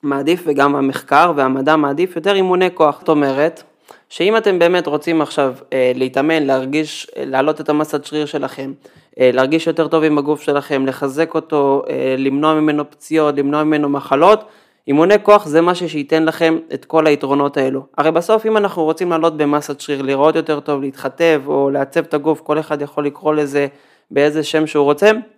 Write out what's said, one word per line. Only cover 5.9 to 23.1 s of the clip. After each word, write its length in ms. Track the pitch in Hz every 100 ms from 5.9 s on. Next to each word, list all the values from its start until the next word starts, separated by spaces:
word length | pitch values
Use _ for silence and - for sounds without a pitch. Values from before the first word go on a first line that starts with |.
להתאמן, 480 | 127 131 135 147 160
להרגיש, 680 | 139 131 131 151 151 - - -
אה, 80 |
להעלות 360 | 135 131 143 156
את 80 | 151
המסת 360 | 147 151 147
שריר 220 | - 151 147
שלכם, 460 | 147 - - 135 135 - _ _ -
אה, 100 | 127
להרגיש 340 | 123 131 160 165
יותר 220 | 151 151
טוב 160 | 160
עם 140 | 156 147
הגוף 240 | 143 147
שלכם, 440 | - 143 139 139 135
לחזק 480 | 131 139 135 165
אותו, 480 | 160 156 151 139 139 -
אה, 260 | 135 131 131
למנוע 360 | 135 139 156
ממנו 360 | 156 151 147 147
פציעות, 440 | _ - 156 151
למנוע 300 | 143 139 151
ממנו 240 | 156 151 147
מחלות, 560 | 143 - 139 175 214 - _ _ _ -
אימוני 260 | 139 170 208
כוח 240 | 208 208 160
זה 140 | 151
מה 140 | 170
שייתן 500 | 180 175 151 139 160
לכם 340 | 160 156 165 160 -
את 100 | 139
כל 220 | - 160 156
היתרונות 500 | 147 135 143 143 139
האלו. 300 | 131 135 135 -
הרי 120 | 151
בסוף 360 | 160 170 220 220
אם 100 | 214
אנחנו 280 | 202 175
רוצים 260 | 156 165 185
לעלות 260 | 165 165 156
במסת 440 | 147 147 147 139
שריר, 220 | - 139
לראות 340 | 135 135 151 160
יותר 240 | 160 147
טוב, 200 | 143 143
להתחטב 640 | 139 135 135 - 165 151 139
או 240 | 147 139
לעצב 300 | 139 135 170
את 140 | 165
הגוף, 260 | 151 147 151
כל 180 | - 151
אחד 240 | 156 151
יכול 240 | 143 -
לקרוא 280 | 147